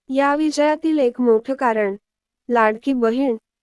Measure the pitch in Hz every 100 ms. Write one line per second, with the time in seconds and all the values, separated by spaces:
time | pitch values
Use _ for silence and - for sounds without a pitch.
0 | - 262 277 294 311 285 294 302 320 311
1 | 247 240 247 220 226 269 254 220 202 202
2 | _ _ _ _ - 240 220 220 277 262
3 | 226 240 277 220 - _